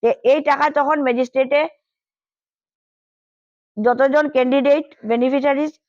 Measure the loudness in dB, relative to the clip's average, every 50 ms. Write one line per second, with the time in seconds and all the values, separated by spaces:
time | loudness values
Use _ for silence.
0 | 0 -2 -2 0 0 0 0 2 2 -2 0 0 0 -2 0 0 0 0 0 0
1 | 0 -2 0 -2 -2 -2 _ -2 -2 0 0 -2 -2 -2 _ _ _ _ _ _
2 | _ _ _ _ _ _ _ _ _ _ _ _ _ _ _ _ _ _ _ _
3 | _ _ _ _ _ _ _ _ _ _ _ _ _ _ _ -2 0 0 2 2
4 | 0 2 2 0 0 0 0 0 0 2 0 0 2 2 2 0 0 -8 -18 _
5 | -6 -4 -2 0 0 0 0 0 0 0 -2 0 -4 -6 -8 _ _